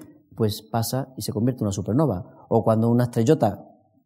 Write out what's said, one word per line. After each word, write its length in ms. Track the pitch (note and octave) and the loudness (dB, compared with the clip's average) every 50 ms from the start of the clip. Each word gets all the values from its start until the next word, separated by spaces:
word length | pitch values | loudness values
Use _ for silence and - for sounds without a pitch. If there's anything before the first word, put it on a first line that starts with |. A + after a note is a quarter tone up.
| - - - _ _ _ - | -14 -20 -20 _ _ _ -6
pues, 260 | - A2+ G#2+ G#2 - | -2 -2 -2 -2 -6
pasa 520 | - - - A#2 A2+ - - C3 C#3 - - - | -8 -6 -4 -4 -2 -2 -4 -6 -6 -8 -10 -10
y 40 | |
se 120 | G#2+ - G2+ | -10 -6 -4
convierte 300 | G#2+ G#2+ C3 A#2+ - - | -2 -2 -2 -2 -2 -2
en 40 | G#2 | -4
una 60 | F#2 | -4
supernova. 720 | G#2+ F#2 - G2+ C#3 D#3+ C#3 G2+ F2+ - - - - - - | -4 -4 -2 0 0 2 0 0 -4 -6 -12 -16 -20 -6 -2
O 160 | - A#2 G#2+ | 0 2 2
cuando 260 | A#2 A2 A2 A2+ A#2 | 2 2 2 2 2
una 160 | A#2+ A#2+ B2 | 2 2 2
estrellota, 600 | A#2+ - A#2+ A2+ A#2+ D#3+ D#3 B2 G#2+ F#2 - - - - _ _ _ _ _ _ | 0 0 2 2 4 4 4 2 0 0 -4 -10 -18 -20 _ _ _ _ _ _